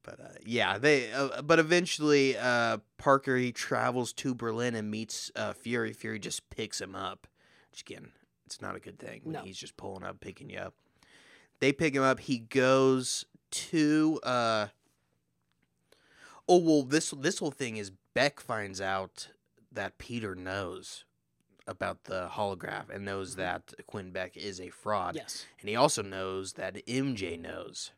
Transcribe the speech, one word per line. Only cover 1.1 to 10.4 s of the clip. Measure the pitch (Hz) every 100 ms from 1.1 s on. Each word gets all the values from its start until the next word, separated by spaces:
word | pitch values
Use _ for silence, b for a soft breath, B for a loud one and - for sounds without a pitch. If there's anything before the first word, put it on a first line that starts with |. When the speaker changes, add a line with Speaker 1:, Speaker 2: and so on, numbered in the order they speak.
Speaker 1:
uh, | 127 139 -
but | 147 165
eventually, | 156 175 180 - 151 147 135 120
uh, | 123 120 117 110 _ -
Parker, | - 135 139 127
he | 123
travels | 113 - 123 120 123 117
to | - 135
Berlin | 123 117 113 123
and | 113 107
meets, | 107 110 - -
uh, | - 104
Fury. | 104 113 120 113
Fury | 110 110 110
just | - - _
picks | - 107 -
him | 98
up, | 95 95 98 - b b b b
which, | -
again, | - - - _ _ _
it's | _ -
not | 98 95
a |
good | - 98
thing | 110 110
when | 156
Speaker 2:
No. | 156
Speaker 1:
he's | 95 92
just | - -
pulling | 101 95
up, | 92 95
picking | 95 92